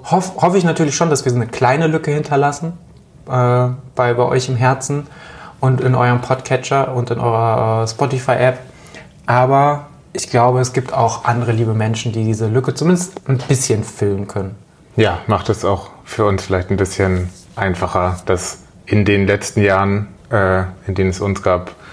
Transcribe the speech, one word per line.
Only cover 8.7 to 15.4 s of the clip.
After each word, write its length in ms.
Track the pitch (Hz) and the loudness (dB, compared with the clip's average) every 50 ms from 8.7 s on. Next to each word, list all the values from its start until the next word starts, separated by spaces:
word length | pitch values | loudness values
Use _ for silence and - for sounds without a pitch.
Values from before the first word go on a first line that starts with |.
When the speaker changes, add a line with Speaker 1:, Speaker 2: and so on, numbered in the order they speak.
| - - - - - - - - - - - | -20 -20 -20 -20 -20 -20 -20 -20 -20 -8 -2
Speaker 1:
Aber 640 | - 120 123 127 131 139 135 143 147 147 143 - - - - - - - | 0 2 4 4 4 4 4 4 4 2 -2 -6 -12 -20 -20 -16 -12 -10
ich 160 | - - - | -10 -6 0
glaube, 300 | - 120 120 127 123 127 | 2 4 4 4 4 2
es 140 | 123 123 - | 0 0 -2
gibt 200 | 135 123 - - | -4 -4 -2 0
auch 320 | - 117 113 - - - | 0 0 0 0 -2 -2
andere 260 | 120 120 120 117 113 | -2 0 0 0 0
liebe 220 | 113 110 117 110 107 | 0 0 0 0 0
Menschen, 380 | 110 110 113 113 113 - 120 | 0 0 0 -2 -2 -4 -4
die 120 | 107 113 110 | -2 -2 0
diese 220 | 110 110 104 113 | 0 0 0 0
Lücke 260 | 107 107 131 127 131 123 | 0 0 0 0 -2 -2
zumindest 400 | - 147 170 180 175 180 - - - - | 0 2 2 2 2 0 -4 -10 -8 -4
ein 100 | - 131 | -2 -2
bisschen 460 | 123 - - 139 131 - - 113 104 104 | 0 0 0 0 0 0 0 0 -2 -2
füllen 440 | - - - 104 101 101 98 101 | -6 -6 -4 -2 -2 -2 -2 -4
können. 280 | 98 - 104 95 95 - - - _ _ - - - - | -6 -6 -8 -8 -8 -10 -14 -18 _ _ -20 -20 -6 0
Speaker 2:
Ja, 220 | - 110 98 - 85 - | 0 2 2 0 -2 -2
macht 220 | - 110 92 | -2 -2 0